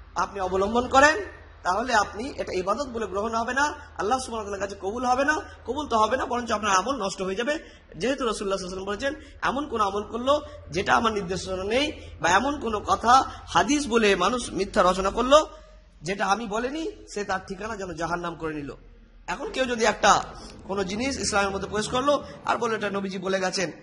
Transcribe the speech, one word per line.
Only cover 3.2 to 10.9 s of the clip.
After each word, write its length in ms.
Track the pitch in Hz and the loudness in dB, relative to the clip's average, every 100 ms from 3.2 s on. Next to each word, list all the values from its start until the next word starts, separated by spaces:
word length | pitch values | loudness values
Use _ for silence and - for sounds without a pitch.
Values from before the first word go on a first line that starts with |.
| 226 226 | -4 -2
হবে 180 | 233 | -2
না, 80 | 262 294 - - - | 0 0 -2 -12 -6
আল্লাহ 220 | 190 262 | -2 -2
সুবহানাহু 140 | 254 | -2
ওয়া 100 | 226 | -8
তাআলার 160 | 202 202 | -6 -6
কাছে 160 | 196 190 | -6 -6
কবুল 240 | 190 233 247 | -6 -2 0
হবে 200 | 254 285 | 2 2
না। 80 | 311 - - - | 0 -4 -10 -8
কবুল 220 | 269 269 | -6 0
তো 100 | 226 | 2
হবে 200 | 214 262 | 4 2
না, 80 | 294 | -2
বরঞ্চ 260 | 240 233 | -2 -2
আপনার 240 | 214 214 190 | -2 2 2
আমল 300 | 208 269 196 | 2 -2 -2
নষ্ট 160 | 185 | -4
হয়ে 140 | 185 196 | -4 -2
যাবে, 240 | 240 311 - - - 151 | -2 -2 -6 -20 -18 -4
যেহেতু 280 | 220 277 240 | -2 0 -2
রাসূলুল্লাহ 340 | 208 202 196 | -2 -2 -4
সাল্লাল্লাহু 320 | 185 185 196 | -4 -8 -6
আলাইহি 140 | 202 277 | -4 -4
ওয়াসাল্লাম 140 | 302 | -6
বলেছেন, 200 | - - | -12 -4
"এমন 280 | 165 247 294 | -2 -2 -2
কোন 120 | 226 | 0
আমল 220 | 202 202 208 | 0 0 -4
করলো 300 | 226 254 294 - - - | -2 2 2 0 -14 -8
যেটা 240 | 151 208 | -4 2